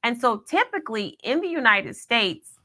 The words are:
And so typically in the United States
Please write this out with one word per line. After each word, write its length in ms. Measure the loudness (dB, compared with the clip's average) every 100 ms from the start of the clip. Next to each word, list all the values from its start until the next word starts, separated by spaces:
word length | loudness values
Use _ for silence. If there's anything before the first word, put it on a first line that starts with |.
And 160 | -2 0
so 180 | 0 0
typically 800 | -2 0 0 -2 -6 -6 -6 -6
in 180 | -2 -2
the 60 | 0
United 480 | 2 4 4 0 -12
States 640 | -2 2 2 -2 -12 -20